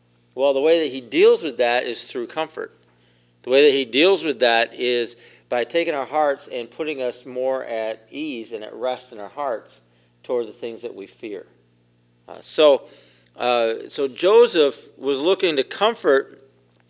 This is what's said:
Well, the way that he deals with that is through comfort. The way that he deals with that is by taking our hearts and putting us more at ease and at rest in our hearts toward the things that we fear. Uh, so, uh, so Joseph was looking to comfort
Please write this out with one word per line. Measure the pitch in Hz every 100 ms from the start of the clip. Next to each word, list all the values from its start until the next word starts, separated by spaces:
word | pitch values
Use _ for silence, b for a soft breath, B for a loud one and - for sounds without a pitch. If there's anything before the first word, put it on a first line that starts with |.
| _ _ _ -
Well, | 139
the | 135
way | 151 165
that | 151
he | 131
deals | 120 131 214 233
with | 170 113
that | 120 120 127
is | 113 -
through | 131 113
comfort. | - 156 - 92 _ _ b b b b b
The | -
way | 131 147
that | 139
he | 123
deals | 120 175 190
with | 160 120
that | 120 117 117
is | - 123 120 117 - B B B
by | 123
taking | 117 170 170
our | 147 120
hearts | 147 147 139 -
and | 127 117
putting | - 156 143
us | 127 120 139
more | 127 131 131
at | 120 113 110 113 _
ease | 135 156 123 107
and | 110
at | 107
rest | 113 123 123 -
in | 113
our | 101
hearts | - 143 110 - - _ b b b
toward | - 127 113
the |
things | 104 120 113
that | 117
we | 98 98
fear. | _ 117 98 - _ _ _ _ _ _ _ -
Uh, | 85
so, | - - 151 135 - B B B B -
uh, | 120 120 117 113 -
so | - 139
Joseph | 120 180 220 240 175 143 - - -
was | 131 135
looking | 156 190 180 147
to |
comfort | 127 - 208 226 175 139 139 - - _ _ _ -